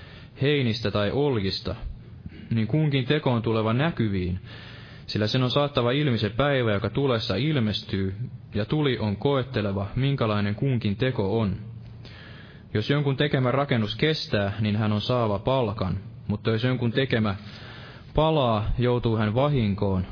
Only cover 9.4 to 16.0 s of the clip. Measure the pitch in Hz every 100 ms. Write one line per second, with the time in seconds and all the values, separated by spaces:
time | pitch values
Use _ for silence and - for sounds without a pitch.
9.4 | 127 110 104 98 101 117 139 139 113 104
10.4 | 101 104 139 123 107 98 131 120 98 110
11.4 | 107 98 - - - - - - - -
12.4 | - - - 107 107 143 139 131 147 139
13.4 | 127 127 139 120 104 110 151 156 - 104
14.4 | 101 104 107 104 107 104 101 123 110 101
15.4 | 120 131 113 101 92 95